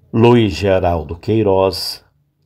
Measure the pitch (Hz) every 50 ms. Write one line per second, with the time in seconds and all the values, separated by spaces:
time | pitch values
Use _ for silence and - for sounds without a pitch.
0 | _ _ - 117 113 117 120 120 113 101 82 82 98 98 95 92 87 87 85 82
1 | 76 73 85 - - - 110 113 107 101 95 95 95 95 92 - - - - -
2 | _ _ _ _ _ _ _ _ _